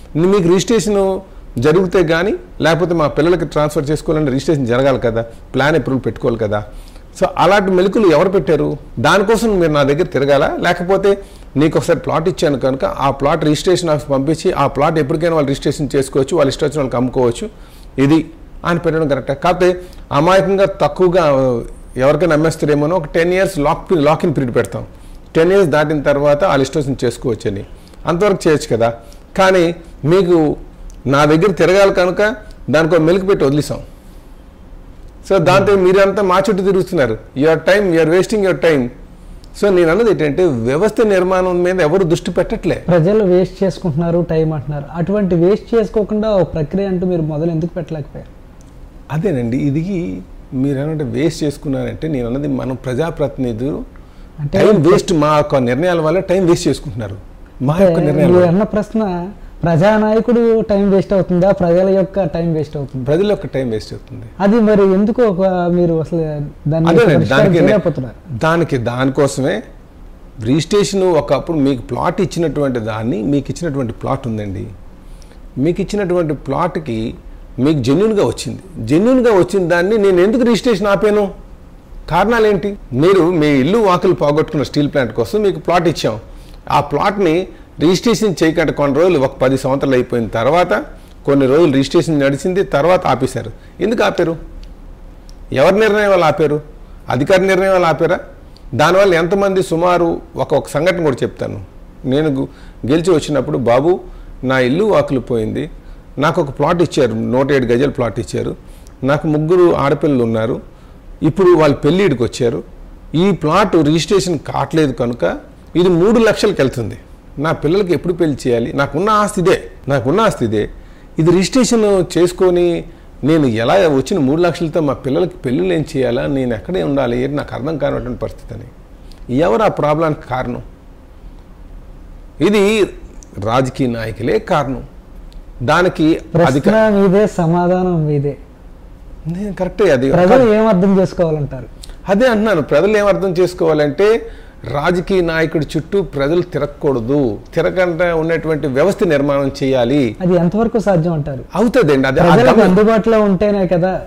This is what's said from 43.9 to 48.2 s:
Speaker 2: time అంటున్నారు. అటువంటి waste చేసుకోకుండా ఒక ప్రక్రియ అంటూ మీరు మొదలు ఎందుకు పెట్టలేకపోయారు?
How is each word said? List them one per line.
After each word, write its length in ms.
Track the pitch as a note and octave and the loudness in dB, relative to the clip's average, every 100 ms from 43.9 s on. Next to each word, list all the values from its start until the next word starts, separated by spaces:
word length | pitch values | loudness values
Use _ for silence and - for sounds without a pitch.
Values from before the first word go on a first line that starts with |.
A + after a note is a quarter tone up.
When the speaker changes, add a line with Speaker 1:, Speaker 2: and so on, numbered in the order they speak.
| C#3+ E3+ E3+ E3+ | -2 0 0 0
Speaker 2:
time 240 | D#3+ D#3+ | 0 0
అంటున్నారు. 320 | D#3 - D3 C#3+ E3+ | -2 -6 -10 -8 -6
అటువంటి 400 | E3+ G#3 F#3 F3 | -2 0 0 2
waste 400 | F3 G#3 - A3+ | 2 2 0 0
చేసుకోకుండా 540 | G#3 A3 G3 G#3+ A3 | 0 -2 -2 -2 0
ఒక 240 | G3+ D#3+ | 0 0
ప్రక్రియ 320 | D#3+ D3 F#3 G3 | -2 -4 -2 -2
అంటూ 220 | F3+ F#3 | -2 -2
మీరు 140 | F3 | -2
మొదలు 300 | D#3 D3+ E3+ | -2 -2 -2
ఎందుకు 220 | E3 E3+ | -2 -4
పెట్టలేకపోయారు? 680 | F#3 D3+ D#3 C3+ C#3+ | -6 -8 -10 -10 -14